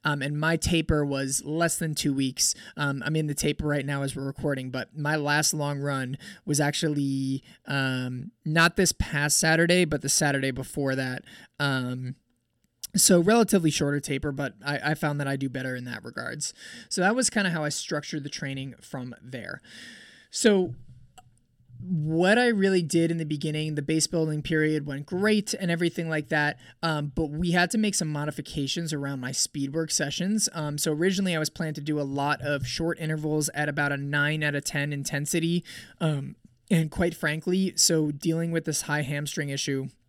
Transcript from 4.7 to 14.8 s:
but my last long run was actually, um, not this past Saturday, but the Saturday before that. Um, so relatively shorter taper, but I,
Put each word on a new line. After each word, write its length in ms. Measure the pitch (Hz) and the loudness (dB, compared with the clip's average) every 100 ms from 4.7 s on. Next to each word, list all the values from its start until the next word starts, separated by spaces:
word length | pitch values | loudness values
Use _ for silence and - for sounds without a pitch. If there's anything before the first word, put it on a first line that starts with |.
but 260 | 127 - 151 | -8 -8 -6
my 160 | 147 | -2
last 400 | 156 147 147 147 | 0 2 2 2
long 240 | 156 143 143 | 0 -2 -2
run 400 | 143 135 127 139 - - | -2 -2 -4 -6 -10 -12
was 140 | - 143 | -2 2
actually, 880 | 147 - 160 147 139 135 135 135 - - - | 2 2 0 0 0 -2 -2 -4 -8 -20 -4
um, 640 | 139 135 127 127 123 160 _ | -2 0 -2 -4 -6 -10 _
not 300 | 156 160 165 | 0 4 6
this 160 | - 185 | 6 2
past 480 | - - 147 147 - | 2 -2 0 2 2
Saturday, 460 | 160 160 170 180 | 4 4 6 4
but 180 | 170 147 | 4 0
the 60 | 143 | 0
Saturday 420 | - 151 139 135 | 2 2 2 0
before 460 | 123 131 - 135 131 | -2 -6 -2 0 0
that. 280 | 131 127 - - - _ | -4 -6 -12 -20 -20 _
Um, 560 | 143 131 123 127 127 - _ _ _ _ _ _ - 196 | 0 0 -2 -4 -6 -10 _ _ _ _ _ _ -2 4
so 240 | - 180 | 8 8
relatively 500 | 170 233 214 196 165 | 8 6 6 6 4
shorter 300 | - 143 143 | 2 0 0
taper, 320 | 143 135 147 | -2 -4 -2
but 240 | 135 139 - | -4 -6 -6
I, 260 | 143 143 | -4 -2